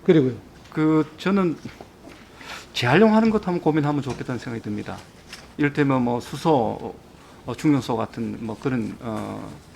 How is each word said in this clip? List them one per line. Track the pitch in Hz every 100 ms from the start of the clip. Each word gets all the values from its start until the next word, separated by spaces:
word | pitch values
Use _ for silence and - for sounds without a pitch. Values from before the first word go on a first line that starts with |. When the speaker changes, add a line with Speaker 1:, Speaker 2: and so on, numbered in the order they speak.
Speaker 1:
그리고요? | - 165 131 113 - - -
Speaker 2:
그 | - 156 156 151 -
저는 | 180 196 180 143 - - - - - - - - - - -
재활용하는 | - 120 151 220 214 226
것 | 214 185
한번 | 175
고민하면 | 165 156 147 147
좋겠다는 | 127 113 135 120
생각이 | 131 113
듭니다. | 110 104 107 95 - - - - - -
이를테면 | 147 143 139 131
뭐 | 120 120
수소, | - 143 170 147 107 107 104 - - - - - -
어, | 117
충전소 | 156 143 - 117
같은 | 107 - 110 104
뭐 | 113 104
그런, | 143 127 104 -
어, | 120 107 104 104 104 101 -